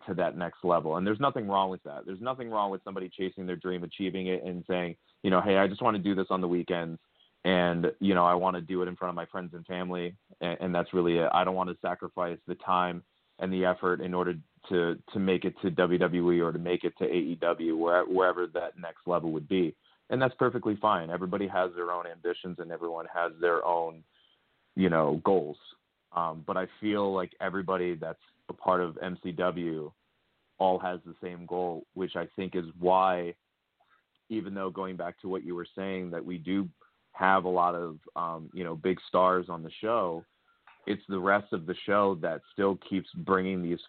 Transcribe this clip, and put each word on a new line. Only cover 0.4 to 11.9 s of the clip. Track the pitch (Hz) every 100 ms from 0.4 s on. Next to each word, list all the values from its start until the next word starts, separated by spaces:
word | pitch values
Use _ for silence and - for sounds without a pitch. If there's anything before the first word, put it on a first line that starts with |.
| 87 -
level. | 92 85 78 80
And | 95
there's | 107
nothing | 139 131 104
wrong | 98 95
with | 92
that. | - 73 -
There's | 95
nothing | 120 131 117
wrong | 110 101
with | 95
somebody | 101 98 92
chasing | - 95 - 92
their | 90
dream, | 92 90
achieving | 87 - 98 90 92
it, | 92
and | 92 90 85
saying, | 90 87 85 _ _
you | 104
know, | 92
"Hey, | 98 95
I | 98
just | 101
wanna | 123 107
do | 92 95
this | 92
on | 92
the | 92
weekends, | 87 82 87 82 82 _ _ _ _
and, | 90 92 87 85 85 -
you | 98 92
know, | 87
I |
wanna | 87 92 90
do | 82 92
it | 90
in | 90
front | 90
of | 85
my | 85
friends | 98 90
and | 85 85
family, | 90 90 90 87 92 _ -
and, | 87 85
and | 92 87
that's | 85
really | 92 85 85
it. | 82
I | 85
don't | 92 92
wanna | 92 87
sacrifice | 95